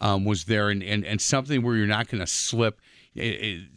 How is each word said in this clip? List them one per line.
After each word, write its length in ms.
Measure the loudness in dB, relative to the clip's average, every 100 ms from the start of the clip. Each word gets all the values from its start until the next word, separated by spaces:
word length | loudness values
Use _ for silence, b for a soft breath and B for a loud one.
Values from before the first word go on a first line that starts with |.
um, 240 | 0 2
was 200 | 2 0
there, 260 | 2 2 2
and, 120 | 0
and, 220 | 0 -2
and 160 | 0 -2
something 400 | 0 0 0 0
where 160 | 2 2
you're 100 | 2
not 220 | 0 -2
gonna 180 | -4 -4
slip 540 | -4 -2 0 0 -2 b b b -6
it, 60 | -4 -4
it, 180 | -6 -8 -12